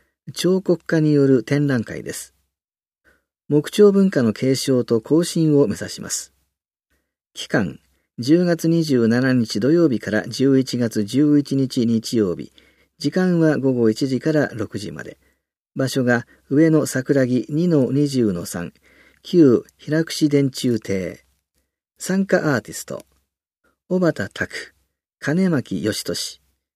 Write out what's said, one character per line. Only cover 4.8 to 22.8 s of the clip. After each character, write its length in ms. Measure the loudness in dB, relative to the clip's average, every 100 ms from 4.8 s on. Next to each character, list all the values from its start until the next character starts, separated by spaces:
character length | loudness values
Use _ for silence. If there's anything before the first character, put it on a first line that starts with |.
と 180 | 2 0
更 200 | 2 2
新 360 | 2 0 2 4
を 80 | 2
目 80 |
指 160 | -2 -8
し 100 | -12
ま 80 | -10
す。 240 | -10 -12 _ _ _ _ _ _ _ _ _ _
期 140 | -18 -6
間、 320 | -4 -4 -8 _ _ _ -8
十 280 | 0 2 2
月 200 | 0 0
二 160 | 0
十 260 | 2 2 2
七 240 | 2 2
日 260 | 0 0 -2
土 120 | 0
曜 180 | 2 2
日 100 | 0
か 100 | -4
ら 160 | -4 -4
十 320 | -2 2 2
一 200 | 0 -2
月 260 | -4 -2
十 340 | -2 0 2 2
一 160 | 0
日 300 | -2 -2 -2
日 320 | 0 0 -2 -2
曜 180 | -2
日。 160 | -4 -10 _ _ _ _ -8
時 160 | -4
間 280 | 0 0 2
は 180 | 2 2
午 160 | 0
後 160 | 2 0
一 180 | 0 -2
時 120 | -2
か 120 | -2
ら 160 | 0 -2
六 240 | -4 -10 -10
時 120 | -12
ま 120 | -12
で。 140 | -16 -18 _ _ _ _ _ -6
場 120 | -4
所 160 | -2
が 220 | 0 0 -2 _ -2
上 220 | 2 4
野 140 | 2 0
桜 400 | -4 0 0 2
木 200 | 0 -2
二 200 | -2 2
の 220 | 2 2
二 160 | 0 0
十 240 | 0 0
の 120 | -2
三、 280 | -6 -10 -10 _ _ _ _ _
旧 420 | -2 4 6 4 0 _
平 260 | -4 -4
櫛 240 | -2 -2 0
電 220 | 2 0
柱 280 | -2 -2 -2
邸。 460 | -4 -6 -6 -12 _ _ _ _ _ _ _ -14
参 280 | -4 -2 0
加 280 | 0 2
ア 40 | -2
ー 20 |
テ 100 | -4
ィ 20 |
ス 120 | -14